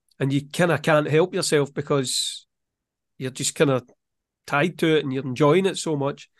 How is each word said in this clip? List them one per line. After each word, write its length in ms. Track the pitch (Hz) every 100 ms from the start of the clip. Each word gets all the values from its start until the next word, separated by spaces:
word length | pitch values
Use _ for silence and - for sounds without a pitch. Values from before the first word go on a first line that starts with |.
| _ -
and 120 | 139
you 80 | 139
kinda 360 | 143 - 175 147
can't 320 | - 151 151
help 240 | 156 180
yourself 400 | 190 - 151 139
because 720 | - 143 143 123 - - - _ _ _ _ _ _ _ -
you're 140 | 131
just 240 | 143 135 -
kinda 280 | 151 127 - _ _ _ _ _ -
tied 300 | 143 147 -
to 180 | 165 156
it 60 |
and 100 | 139
you're 120 | 131 127
enjoying 400 | 120 147 175 190
it 120 | -
so 180 | 165 147
much, 340 | 139 - -